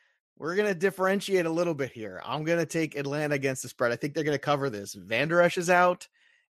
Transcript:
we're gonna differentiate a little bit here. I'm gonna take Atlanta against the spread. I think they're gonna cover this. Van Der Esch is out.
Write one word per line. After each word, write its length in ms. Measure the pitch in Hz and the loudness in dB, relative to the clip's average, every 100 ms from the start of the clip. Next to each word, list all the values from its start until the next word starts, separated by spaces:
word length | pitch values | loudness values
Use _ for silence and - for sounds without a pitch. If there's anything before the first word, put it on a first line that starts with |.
| _ _ _ - | _ _ _ -12
we're 180 | 156 185 | -6 0
gonna 200 | 208 175 | 0 2
differentiate 720 | 190 185 185 196 196 190 165 | 0 0 0 0 2 0 2
a 20 | |
little 220 | 165 175 | 0 0
bit 180 | 147 131 | 0 -4
here. 300 | 120 107 92 | -6 -12 -10
I'm 200 | - 139 | -8 -4
gonna 240 | 156 170 160 | 0 0 0
take 280 | 165 156 - | -2 -2 -4
Atlanta 400 | 143 147 151 143 | -4 -2 -2 0
against 280 | 135 131 | 0 -2
the 60 | 127 | -8
spread. 220 | - 120 | -2 0
I 40 | 117 | 0
think 180 | 151 | -4
they're 100 | 151 | -2
gonna 140 | 151 139 | 0 0
cover 320 | 147 147 139 | 0 0 0
this. 240 | 104 101 | -6 -10
Van 340 | 104 90 113 151 | -12 -4 -2 2
Der 140 | 170 | 4
Esch 160 | 175 185 | 4 4
is 120 | 170 | 2
out. 380 | 180 180 180 - _ _ _ _ | 4 4 2 -6 _ _ _ _